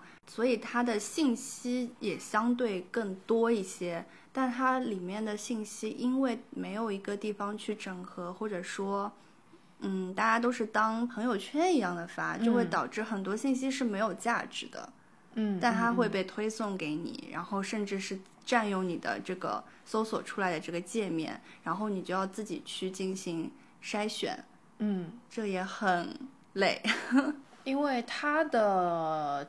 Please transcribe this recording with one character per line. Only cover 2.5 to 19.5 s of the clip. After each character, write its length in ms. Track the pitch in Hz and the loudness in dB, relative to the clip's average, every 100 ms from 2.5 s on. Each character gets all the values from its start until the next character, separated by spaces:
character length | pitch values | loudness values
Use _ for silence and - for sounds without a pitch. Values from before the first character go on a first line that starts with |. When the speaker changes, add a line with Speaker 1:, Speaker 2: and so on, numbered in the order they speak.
Speaker 1:
对 280 | 240 233 185 180 | 2 2 -2 -4
更 240 | 233 208 190 - | -4 -4 -4 2
多 240 | 226 226 | 4 4
一 140 | 226 | 2
些， 400 | 190 - 175 170 - - - | 0 -6 -4 -4 -8 -16 -8
但 180 | 262 262 | -2 0
它 280 | 240 262 262 | 2 2 2
里 160 | 240 190 | 0 -2
面 280 | 180 208 | -4 -4
的 140 | 220 208 | -4 -4
信 260 | - 226 | -4 -4
息 280 | 208 - 220 | -4 -6 -6
因 280 | - 247 262 | -2 2 4
为 200 | 262 220 - | 2 0 -6
没 240 | - 185 | -8 -4
有 180 | 208 226 | -2 -2
一 60 | 196 | -2
个 180 | 202 202 | -4 -2
地 160 | 214 | -2
方 260 | 208 202 208 | -2 -4 -4
去 160 | - | -4
整 300 | 202 196 185 | -6 -6 -8
合， 300 | 185 - 175 | -8 -8 -8
或 160 | 185 214 | -4 -4
者 120 | 180 | -4
说， 480 | 185 - 196 202 208 - - - - - - - | -4 -4 -2 0 -2 -6 -20 -20 -20 -20 -20 -8
嗯， 340 | 196 190 185 | -2 -2 -2
大 100 | 190 | 2
家 160 | 220 226 | 4 6
都 120 | 240 | 4
是 140 | 247 214 | 2 2
当 420 | 214 220 226 240 | 4 4 2 0
朋 160 | 220 | 0
友 140 | 240 - | 0 0
圈 360 | - 294 359 | 0 2 4
一 60 | 302 | 4
样 160 | 185 175 | 2 -2
的 100 | 170 | -6
发， 300 | - 160 165 | -4 -4 2
Speaker 2:
嗯。 80 | |
Speaker 1:
就 80 | 233 | 6
会 140 | 240 185 | 6 6
导 200 | 170 - | 2 0
致 160 | - | -2
很 220 | 214 208 | -2 -2
多 140 | 190 214 | -2 0
信 180 | 277 254 | 2 2
息 160 | 262 | 2
是 120 | 262 | 2
没 160 | 247 196 | 0 2
有 140 | 214 175 | 0 0
价 280 | 233 220 | 0 0
值 220 | - - - | -2 -8 -10
的。 240 | - - - - - - 226 | -10 -14 -16 -20 -20 -10 -2
Speaker 2:
嗯， 220 | 214 190 | 0 2
Speaker 1:
但 120 | 240 | 2
它 200 | 226 233 | 4 4
会 160 | 233 220 | 4 2
被 140 | 196 190 | 2 -2
推 240 | - 214 | -2 -4
送 260 | 220 208 185 | -2 -4 -4
给 200 | 156 151 | -4 -4
你， 280 | 165 - - | -6 -8 -10
Speaker 2:
嗯， 20 | |
嗯。 20 | |
Speaker 1:
然 120 | 160 | -8
后 200 | 175 196 | -4 -4
甚 220 | 196 220 202 | -2 -2 -2
至 120 | 196 | -4
是 220 | 196 190 - - | -4 -8 -10 -14
占 240 | - 247 214 | 0 2 4
用 180 | 190 185 | 2 0
你 120 | 170 | -2
的 200 | - 101 | -2 -4
这 120 | - 185 | -4 -6
个 280 | 117 | -4